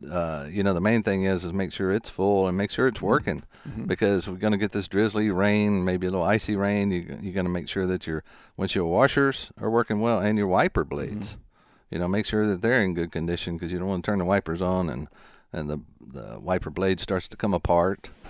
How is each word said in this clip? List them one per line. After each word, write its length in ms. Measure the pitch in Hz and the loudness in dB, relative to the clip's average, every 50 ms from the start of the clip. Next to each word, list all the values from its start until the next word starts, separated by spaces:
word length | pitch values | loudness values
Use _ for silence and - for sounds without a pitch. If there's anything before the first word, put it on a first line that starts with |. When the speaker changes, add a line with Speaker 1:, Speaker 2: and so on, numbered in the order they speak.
| - 71 | -14 -6
Speaker 1:
uh, 340 | 82 90 85 82 80 73 69 73 | -4 -4 -2 -2 -4 -6 -8 -6
you 120 | 85 101 98 | -2 0 2
know, 120 | 101 95 | 2 2
the 60 | 87 | 2
main 220 | 90 107 113 117 104 | 2 2 2 2 2
thing 200 | 110 98 95 95 | 0 0 2 2
is, 200 | 95 95 90 87 | 2 0 0 -2
is 80 | 87 85 | -4 -4
make 180 | 98 95 85 - | -4 -4 -4 -4
sure 180 | - 98 92 95 | -2 0 0 0
it's 180 | 113 - - | 0 -2 -6
full 360 | - - 95 101 101 98 95 | -4 0 2 2 4 4 2
and 100 | 92 90 | 2 2
make 140 | 95 101 104 | 0 -2 -2
sure 160 | - - 127 131 | -2 0 0 0
it's 100 | 113 - | 0 0
Speaker 2:
Mm-hmm. 80 | 95 | 0
Speaker 1:
working, 360 | 95 117 147 - - 82 73 - - - - - | 2 2 2 2 -2 -4 -4 -8 -12 -20 -18 -16
Speaker 2:
Mm-hmm. 180 | 151 117 107 - | -12 -10 -8 -4
Speaker 1:
because 440 | - 95 - 113 101 101 95 85 104 | -4 0 2 2 4 4 2 0 -2
we're 80 | 92 | -4
gonna 220 | 92 95 107 107 98 | -2 0 2 2 2
get 140 | 107 101 - | 0 0 -2
this 160 | 104 95 - | -4 -4 0
drizzly 420 | - 98 110 110 101 107 107 107 | 2 2 2 2 2 2 2 2
rain, 540 | 95 90 98 104 104 104 104 104 104 95 90 | 2 4 4 4 4 4 4 2 2 2 2
maybe 220 | 92 90 90 90 | 0 0 0 0
a 40 | 92 | -2
little 160 | 92 92 85 | 0 0 2
icy 280 | 92 104 110 - - 107 | 2 2 2 2 0 0
rain. 340 | 98 98 101 101 104 101 101 | 0 2 2 2 2 2 2
You, 260 | 95 87 85 - - - - | 0 0 -2 -6 -10 -10 -8
you're 100 | 98 87 | -6 -2
gonna 140 | 98 92 90 | -2 0 0
make 200 | 90 90 80 - | -2 -2 -4 -4
sure 180 | - 98 92 | -2 -2 0
that 200 | 92 92 90 - | 0 0 -2 -2
your 180 | - 80 78 - - - - - - _ - | -4 -6 -6 -6 -10 -16 -20 -20 -18 _ -4
windshield 320 | 90 98 - 104 87 82 | -4 -2 0 0 0 2
washers 600 | 85 98 127 135 - 139 139 139 131 - - - - - | 4 4 4 4 4 4 2 2 0 -2 -8 -14 -12 -6
are 120 | 107 107 | -4 0
working 300 | 113 117 117 - 110 104 | 2 2 2 2 0 0
well 180 | 110 117 117 98 | 2 2 2 2
and 180 | 92 104 107 | 2 2 2
your 120 | 107 104 95 | 2 2 2
wiper 360 | 90 98 143 185 - 104 78 | 2 2 2 2 2 0 -2
blades. 460 | 69 69 73 69 - - 104 107 101 - | -2 -2 -4 -6 -6 -6 -8 -8 -10 -12
Speaker 2:
Mm-hmm. 580 | - - - _ _ _ _ _ _ _ _ - | -14 -18 -20 _ _ _ _ _ _ _ _ -4
Speaker 1:
You 40 | 85 | -2
know, 80 | 87 90 | -2 0
make 180 | 95 104 104 | 0 0 0
sure 200 | - - 107 107 107 | 0 0 2 2 2
that 120 | 101 87 | 2 2
they're 220 | 95 113 123 127 104 | 2 2 4 4 4
in 100 | 95 87 | 2 2
good 180 | 85 85 85 - | 0 -2 -2 -4
condition, 460 | 85 80 85 87 85 - - 85 82 | -4 -2 -2 -2 -2 -4 -6 -6 -6
'cause 140 | 90 82 90 | -6 -6 -4
you 60 | 90 | -4
don't 100 | 90 95 | -2 -2
wanna 140 | 98 90 87 | -2 -2 -2
turn 160 | - 104 98 | -2 -2 0
the 60 | 90 | 2
wipers 340 | 87 98 98 - - 82 85 | 2 2 2 2 -2 -2 -2
on 300 | 92 90 92 92 92 80 | 0 0 2 0 0 -2
and, 180 | 62 65 76 73 - - - - - - _ _ - | -4 -6 -8 -10 -14 -20 -20 -20 -20 -20 _ _ -8
and 180 | - 76 73 | -8 -6 -6
the, 100 | 76 73 - - - - | -6 -8 -8 -12 -20 -20
the 380 | - - 65 65 55 52 57 52 | -20 -18 -16 -14 -14 -14 -14 -10
wiper 280 | 53 73 92 95 - 90 | -4 -2 -2 -2 -2 -4
blade 320 | 76 - 95 95 92 87 | -4 -2 0 0 0 0
starts 260 | - - 101 92 - - | -2 -2 -2 -4 -4 -6
to 80 | - - | -8 -4
come 160 | - 104 98 | -2 0 0
apart, 560 | 87 - - 87 87 85 95 98 - - - - - - | 0 2 2 4 4 4 4 0 -2 -8 -16 -20 -20 -20